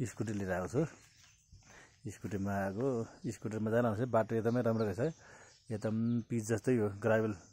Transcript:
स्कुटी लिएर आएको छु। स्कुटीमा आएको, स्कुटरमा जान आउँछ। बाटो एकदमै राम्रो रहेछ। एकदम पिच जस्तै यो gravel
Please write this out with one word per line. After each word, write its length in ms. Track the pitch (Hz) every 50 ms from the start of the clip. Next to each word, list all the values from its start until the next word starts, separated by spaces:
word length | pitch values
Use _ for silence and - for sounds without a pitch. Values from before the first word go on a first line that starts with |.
स्कुटी 320 | 131 104 - - 110 107 107
लिएर 180 | 101 98 92
आएको 160 | 90 90 92
छु। 180 | 90 - 135 165 - - - - - _ - - - - _ _ _ - - - - - - - - _ _ -
स्कुटीमा 460 | 107 - - - 90 104 95 98 101 98
आएको, 520 | 98 98 98 95 107 127 139 127 117 113 - - - -
स्कुटरमा 440 | 120 110 - - 110 104 110 107 110
जान 140 | 110 117 123
आउँछ। 140 | 117 104 104
बाटो 360 | 127 123 113 113 110 - 117
एकदमै 260 | 113 104 117 117 123
राम्रो 240 | 117 117 113 110 113
रहेछ। 280 | 104 95 104 127 160 165 - - - - - - - - - _ -
एकदम 500 | 113 104 107 110 110 110 113 117 120 117
पिच 220 | 110 - 120 117 107
जस्तै 320 | 107 113 113 - 131 127
यो 140 | 117 104 104
gravel 460 | 98 101 104 113 110 110 110 110 101 - - -